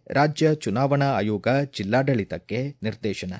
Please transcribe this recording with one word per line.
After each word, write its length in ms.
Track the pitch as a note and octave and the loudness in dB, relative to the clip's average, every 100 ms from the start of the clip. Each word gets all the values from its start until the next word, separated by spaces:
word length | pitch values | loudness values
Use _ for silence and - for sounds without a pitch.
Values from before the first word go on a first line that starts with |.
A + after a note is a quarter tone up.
| - | -4
ರಾಜ್ಯ 460 | C3+ D3+ C#3+ D#3 D3+ | 2 2 4 2 2
ಚುನಾವಣಾ 500 | - G#2 C3+ C#3+ C#3 | 0 0 2 2 2
ಆಯೋಗ 420 | A#2 G#2 G#2 A2 C3+ C#3+ - | 2 0 0 0 0 0 -4
ಜಿಲ್ಲಾಡಳಿತಕ್ಕೆ 1000 | G2 A#2+ C3+ B2 F#2+ E2 - G#2+ C3+ - | 0 2 2 0 0 -6 -6 -6 -6 -6
ನಿರ್ದೇಶನ 500 | A2 G#2 G#2+ G2 F#2 | -8 -4 -4 -4 -6